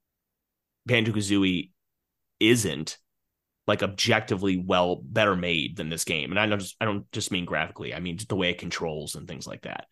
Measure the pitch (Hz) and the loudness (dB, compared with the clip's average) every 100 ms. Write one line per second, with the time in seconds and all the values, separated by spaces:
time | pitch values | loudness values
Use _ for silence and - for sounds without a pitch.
0 | _ _ _ _ _ _ _ _ - 120 | _ _ _ _ _ _ _ _ 2 2
1 | 113 107 101 101 95 90 - _ _ _ | 4 0 2 4 4 2 -2 _ _ _
2 | _ _ _ - 110 123 95 71 80 - | _ _ _ 2 6 6 2 -4 -6 -10
3 | _ _ _ _ _ _ - 104 95 95 | _ _ _ _ _ _ 0 0 0 0
4 | 117 110 110 98 98 92 92 90 90 90 | 2 2 2 0 2 0 2 4 4 0
5 | - 113 104 90 87 82 64 87 78 82 | -2 2 4 4 2 0 -2 -4 -6 -4
6 | - 82 69 95 107 104 92 - 110 101 | -4 -4 -2 0 0 0 -4 -4 -4 -4
7 | - 110 - 95 87 78 80 - 65 73 | -6 -6 -4 -4 -2 -2 -4 -6 -10 -8
8 | 90 82 - 95 87 87 87 - 85 76 | -6 -8 -4 0 0 -2 -6 -6 -4 -6
9 | 80 78 80 73 - - - - - | -8 -10 -12 -12 -12 -12 -12 -12 -14